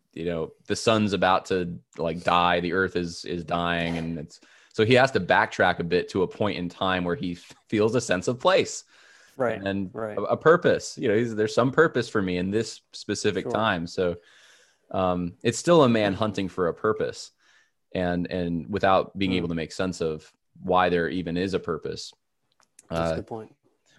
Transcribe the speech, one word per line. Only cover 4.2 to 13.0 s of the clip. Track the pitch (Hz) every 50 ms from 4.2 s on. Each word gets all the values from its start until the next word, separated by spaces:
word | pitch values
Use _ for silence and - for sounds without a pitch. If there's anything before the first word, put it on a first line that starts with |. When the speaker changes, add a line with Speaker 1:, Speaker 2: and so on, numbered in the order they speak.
| 76 - - - _ _ _ _ _ _ -
Speaker 1:
so | - 110
he | 107 127
has | 123 131 131 -
to | 104
backtrack | 90 82 90 95 110 113 - - 101 90 85 -
a | 87
bit | 85 90 87 - -
to | - 101 90
a | 87
point | - - 107 104 76 80
in | 90 85
time | - - 98 92 92 90 90
where | 87 87
he | 85 90 90 87
f-, | 87 - - - _ _ _
feels | - 107 104 113 110
a | 123
sense | - - 90 92 - -
of | 123 123
place | - 180 190 180 110 - - - - _ _ - - - - - - _ _
Speaker 2:
Right, | - 131 117 110 98 98
Speaker 1:
and | 98 98 101 98 92 -
Speaker 2:
right. | 117 113 107 104
Speaker 1:
a, | 98 101
a | - -
purpose. | - - 156 170 170 170 - 98 78 - - - -
You | 156 117
know, | 101
he's, | 113 120 117 110
"There's | 104 107 110 -
some | - 120 135 131
purpose | - 160 160 - 127 113 -
for | - 113 98
me | 92 90 90
in | 92 95
this | 101 113 113 - - - _ _ -
specific | -